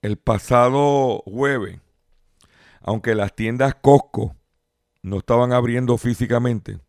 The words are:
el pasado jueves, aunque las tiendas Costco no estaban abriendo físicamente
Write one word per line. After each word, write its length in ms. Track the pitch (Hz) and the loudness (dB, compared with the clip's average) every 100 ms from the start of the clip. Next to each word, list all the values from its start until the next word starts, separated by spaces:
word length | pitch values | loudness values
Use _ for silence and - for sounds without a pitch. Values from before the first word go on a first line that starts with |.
el 160 | 104 104 | -6 -6
pasado 1040 | - 107 - 123 123 135 143 143 131 104 - | -2 -4 2 4 4 2 2 2 0 -4 -8
jueves, 540 | 107 139 135 95 - _ _ _ _ _ _ _ _ _ _ | -4 -2 -2 -6 -12 _ _ _ _ _ _ _ _ _ _
aunque 340 | - 110 117 110 | -6 -4 0 0
las 200 | 101 - | -2 -4
tiendas 400 | 110 123 135 - | -6 -2 -2 2
Costco 600 | 135 139 - - 113 - _ _ _ _ _ _ | 6 6 4 -8 -8 -10 _ _ _ _ _ _
no 180 | 92 98 | -8 -8
estaban 340 | - 120 123 | 0 2 2
abriendo 440 | 123 120 120 127 117 | 2 0 -2 0 0
físicamente 840 | 120 120 123 120 123 113 - 98 | -2 -4 -2 0 0 -4 -6 -16